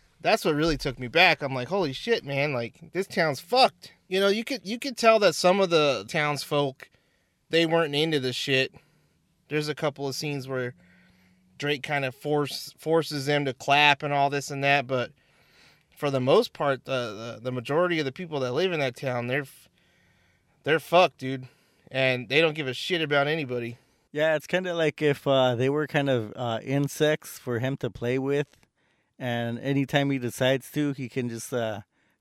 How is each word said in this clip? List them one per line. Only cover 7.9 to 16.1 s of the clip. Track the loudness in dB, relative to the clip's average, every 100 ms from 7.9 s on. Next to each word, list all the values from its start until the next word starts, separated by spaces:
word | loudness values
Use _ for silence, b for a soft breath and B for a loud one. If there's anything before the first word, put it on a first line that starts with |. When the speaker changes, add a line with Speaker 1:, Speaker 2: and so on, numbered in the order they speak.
Speaker 1:
into | 0 2 0
the | 0
shit. | -4 0 2 0 -6 b b b b _ _ -6
There's | -4 -4
a |
couple | -4 -4 -4 -6
of | -6
scenes | -6 -6 -6
where | -6 -6 -10 b b b b b b b -6
Drake | -4 -4
kind | -4 -2
of | -4
force, | -4 -2 0 -2 -6 -14 -8
forces | 0 0 0 -4 0
them | 0
to | 0
clap | -4 2 6 6 4
and | 0
all | 0 2
this | 0 -4
and | -2
that, | 2 2 0
but | -2 -4 _ b b b b b b b -6
for | -2